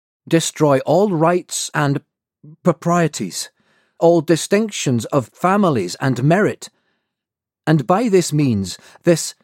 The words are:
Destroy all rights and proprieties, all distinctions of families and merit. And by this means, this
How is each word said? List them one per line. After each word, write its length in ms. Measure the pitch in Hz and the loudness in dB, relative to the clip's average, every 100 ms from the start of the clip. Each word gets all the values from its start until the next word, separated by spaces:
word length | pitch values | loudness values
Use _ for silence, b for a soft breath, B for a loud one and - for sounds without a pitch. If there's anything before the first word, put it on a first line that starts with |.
| _ _ - | _ _ -2
Destroy 520 | 165 - - 151 131 | -2 -2 0 2 2
all 300 | - 165 208 | 2 0 2
rights 600 | 160 160 180 - - - | 0 0 0 -4 -10 -6
and 280 | 156 143 139 - _ _ _ 147 156 | -2 -2 -2 -6 _ _ _ -20 -4
proprieties, 880 | 180 160 170 175 160 - 95 - - _ _ _ _ _ | -2 -2 -2 0 0 -4 -8 -10 -14 _ _ _ _ _
all 220 | 170 170 | 4 4
distinctions 840 | 147 160 - 202 220 - 147 120 - | 2 -2 0 -2 -2 -6 -2 -2 -2
of 240 | 147 117 | -4 -4
families 680 | _ 185 208 185 127 90 - | _ -2 2 2 0 -4 -4
and 200 | 139 120 | -4 0
merit. 480 | 139 185 170 - - _ _ _ _ _ _ _ _ _ - | 2 2 0 -2 -14 _ _ _ _ _ _ _ _ _ 0
And 220 | 156 123 | 0 2
by 220 | 185 247 | 0 2
this 240 | 190 - | 2 2
means, 440 | 151 143 104 92 - b b | 0 0 0 -4 -10 b b
this 320 | 170 165 - - | 0 0 -2 -14